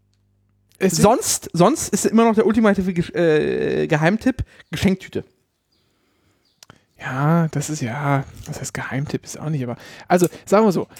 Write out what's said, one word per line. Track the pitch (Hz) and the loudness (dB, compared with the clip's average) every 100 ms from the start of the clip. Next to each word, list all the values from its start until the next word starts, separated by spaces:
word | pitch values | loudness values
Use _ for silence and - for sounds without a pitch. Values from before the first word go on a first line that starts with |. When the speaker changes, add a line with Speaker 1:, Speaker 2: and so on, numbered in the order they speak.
| _ _ _ _ _ _ _ _ | _ _ _ _ _ _ _ _
Speaker 1:
es | 190 165 | -2 4
sind | |
Speaker 2:
Sonst, | 202 269 - - - | 4 4 0 -6 -6
sonst | 165 175 330 - | 2 2 2 -4
ist | 202 | -2
immer | 220 220 | 0 4
noch | 226 | 4
der | 220 214 | 4 2
ultimative | 226 220 202 185 | 2 2 2 -2
Gesch-, | 175 170 | -2 -4
äh, | - 170 151 143 64 - - 151 | 0 2 2 0 -2 -2 -2 0
Geheimtipp, | 156 160 220 254 - - - - | 2 2 2 0 -2 -8 -12 -12
Geschenktüte. | 165 202 190 - - - _ _ _ _ _ _ _ _ _ _ _ _ _ - - _ _ | -2 0 0 -4 -10 -10 _ _ _ _ _ _ _ _ _ _ _ _ _ -20 -20 _ _
Speaker 1:
Ja, | - 131 147 170 160 | -8 -2 0 2 0
das | 147 143 | -4 -6
ist | 151 | -6
ja, | 123 131 143 139 131 - - | -6 -4 -2 -2 -2 -14 -14
was | 151 | -12
heißt | 131 | -10
Geheimtipp, | - - 131 151 - | -10 -8 -6 -6 -8
ist | - - | -8 -12
auch | 151 | -6
nicht, | 151 | -6
aber, | 123 117 - - - | -6 -10 -14 -20 0
also, | 185 170 - - | 2 2 -2 0
sagen | 196 | 4
wir | 226 | 4
so, | 165 - - | 2 -4 -12